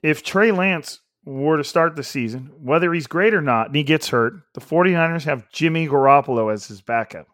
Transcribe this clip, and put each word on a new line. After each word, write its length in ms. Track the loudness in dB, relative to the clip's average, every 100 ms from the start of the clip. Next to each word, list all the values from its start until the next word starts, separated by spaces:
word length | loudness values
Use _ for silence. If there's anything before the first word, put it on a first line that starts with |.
If 180 | 0 -2
Trey 300 | -2 2 2
Lance 480 | 2 0 -2 -8 -18 _ _
were 320 | -12 -4 0 0
to 60 |
start 320 | 0 0 0
the 80 | -2
season, 480 | -8 -6 -6 -6 -12 -12
whether 340 | 0 2 2
he's 140 | -2 -2
great 260 | 0 2
or 80 | 2
not, 260 | 2 0 0
and 80 |
he 80 | -2
gets 260 | 2 0 2
hurt, 240 | 0 0 -4 _
the 60 | -20
forty-niners 640 | -2 2 2 2 0 -2
have 260 | -4 -6 -8
Jimmy 380 | -2 0 0 0
Garoppolo 680 | 4 6 6 4 -2 -2
as 140 | -4 -8
his 140 | -16
backup. 440 | -4 -4 -4 -12 -20